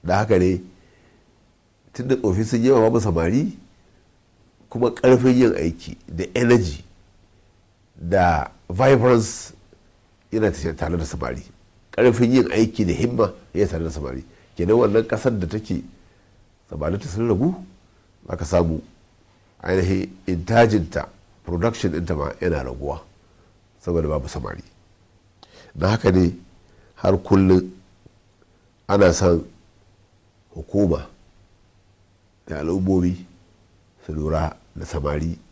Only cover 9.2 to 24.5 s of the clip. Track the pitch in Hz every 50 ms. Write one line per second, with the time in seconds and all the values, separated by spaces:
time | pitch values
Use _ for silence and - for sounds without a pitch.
9.2 | 113 110 - - - - - - _ _ - _ _ _ _ _ _ _ _ _
10.2 | _ _ - 110 107 101 87 - - 87 76 - 82 80 87 85 78 - - 76
11.2 | 67 60 62 67 - - - _ _ _ _ _ _ _ - - 117 127 113 117
12.2 | 123 113 127 131 117 - - 104 113 - - - 107 87 - - - 120 123 101
13.2 | 110 92 - - - _ - 92 101 87 85 82 82 82 73 76 71 65 64 65
14.2 | 64 - _ _ _ _ _ - 87 90 110 117 120 104 101 113 - - 113 110
15.2 | - 131 117 101 90 82 101 107 - - - - - - - _ _ _ _ _
16.2 | _ _ _ _ _ _ _ _ _ _ - 78 76 80 90 101 - - 85 107
17.2 | 117 117 104 92 127 175 185 - - - - _ _ _ _ _ _ _ _ _
18.2 | _ - 82 80 87 76 92 87 87 82 80 78 - - _ _ _ _ _ _
19.2 | _ _ _ _ _ _ _ _ - - 92 95 90 92 95 95 95 - - -
20.2 | - - 92 85 87 98 113 113 117 110 104 104 82 78 - 73 - - - _
21.2 | _ _ _ _ _ - 87 85 87 117 110 - - 95 76 82 87 82 87 76
22.2 | 73 71 - - 90 90 80 71 64 64 62 65 71 69 71 78 - _ _ _
23.2 | _ _ _ _ _ _ _ _ _ _ _ _ - - 87 82 78 73 76 76
24.2 | 69 73 - 76 62 50